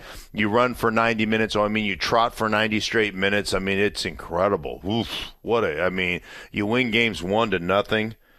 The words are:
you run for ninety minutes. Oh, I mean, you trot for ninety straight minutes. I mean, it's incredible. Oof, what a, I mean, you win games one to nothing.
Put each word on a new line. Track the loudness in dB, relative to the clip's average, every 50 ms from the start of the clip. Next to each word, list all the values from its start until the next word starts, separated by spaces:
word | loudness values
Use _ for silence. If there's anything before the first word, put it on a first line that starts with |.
| -6 -16 -18 -18 -18 -10
you | -4 -2 0
run | 2 4 2 2 2 0
for | 0 0 0
ninety | 2 2 2 2 2 2 2
minutes. | 2 2 2 0 0 2
Oh, | 0 0
I | 2
mean, | 0 -2 -2
you | -2 -4
trot | -2 -2 0 2 2 2 2 0
for | -2 -2
ninety | 0 2 2 2 2 0 -2
straight | -2 0 0 2 0 0 0
minutes. | 0 0 2 2 0 0 0 -2
I | -2
mean, | 0 0 0 2
it's | 0 0 0 -2 -6
incredible. | -6 -8 -10 -10 -4 0 0 2 2 2 0 -2 -6 -8 -6 -4
Oof, | -2 -2 -2 -2 -4 -6 -10 -10 -12 -14 _
what | -2 0 0 2 2
a, | 0 0 0
I | 0 0
mean, | 0 0 -2 -2 -2 -4 -6 -12 -18 -18 -14 -8
you | -4 -2 0
win | 0 2 0 0 2
games | 2 2 2 2 0 -2 -2
one | 0 2 2 2 2
to | 0 -2
nothing. | 0 2 2 2 2 2 0 -2 -2 -4 -8 _ _ _ _